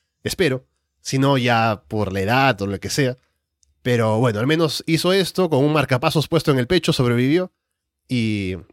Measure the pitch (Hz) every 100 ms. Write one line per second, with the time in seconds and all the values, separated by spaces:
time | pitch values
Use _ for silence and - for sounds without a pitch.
0 | _ _ - - 160 127 _ _ _ _
1 | - 135 139 135 120 117 113 104 - 110
2 | 95 98 95 127 135 98 101 95 98 -
3 | 127 - _ _ _ _ _ _ 127 120
4 | 110 110 123 104 131 160 156 - - 160
5 | 175 190 175 - 180 139 147 156 135 127
6 | 160 156 - 165 - 131 120 180 170 156
7 | 120 120 131 170 185 _ _ _ _ _
8 | - 123 110 104 92 90 -